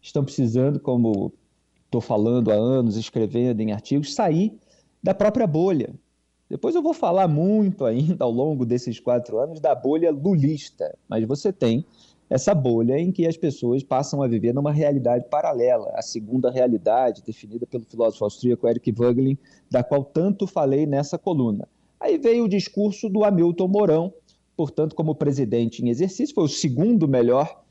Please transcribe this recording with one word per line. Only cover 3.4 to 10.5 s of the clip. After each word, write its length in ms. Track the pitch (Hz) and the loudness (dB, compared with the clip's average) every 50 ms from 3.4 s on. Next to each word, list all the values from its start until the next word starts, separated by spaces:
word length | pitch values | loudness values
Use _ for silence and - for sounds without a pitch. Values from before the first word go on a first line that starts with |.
| 123 127 120 107 | 0 0 0 -2
em 140 | 110 107 104 | -2 -4 -4
artigos, 420 | 104 - - 135 143 143 - - | -6 -4 -2 -2 -2 -2 -4 -4
sair 420 | - 220 180 156 165 202 220 - - _ _ _ _ _ _ _ _ - | -2 0 0 2 2 0 -2 -4 -10 _ _ _ _ _ _ _ _ -2
da 100 | 175 - | -2 0
própria 320 | - 208 208 214 262 226 | 2 2 2 2 2 0
bolha. 480 | 180 147 156 175 196 185 143 107 - - - _ _ _ _ _ _ _ _ _ _ | 2 2 2 2 2 2 0 -2 -4 -8 -16 _ _ _ _ _ _ _ _ _ _
Depois 260 | - - - - 320 | -10 -4 -4 0 0
eu 60 | 349 | 0
vou 120 | 285 320 320 | 0 0 -2
falar 340 | - - 185 170 190 190 | 0 0 0 2 2 2
muito 560 | 170 151 147 170 190 214 220 208 196 185 - 104 | 2 2 2 2 2 2 2 2 0 0 -2 -2
ainda 400 | 98 113 123 151 156 180 - 135 | 0 0 0 0 0 0 0 0
ao 80 | 120 | 0
longo 340 | 113 120 135 151 151 131 127 | 0 0 0 0 0 -2 0
desses 360 | 113 120 123 123 123 113 - | 0 -2 -2 -2 -6 -10 -6
quatro 360 | _ 123 123 123 120 - 107 | _ -2 -2 0 -2 -2 -4
anos 220 | 110 131 156 165 156 | -4 -4 -4 -6 -2
da 160 | 147 156 131 | 0 0 0
bolha 360 | - - 135 151 160 170 170 | 0 0 0 0 2 2 0
lulista, 880 | 151 139 143 196 196 156 135 147 | 0 0 0 0 2 2 2 0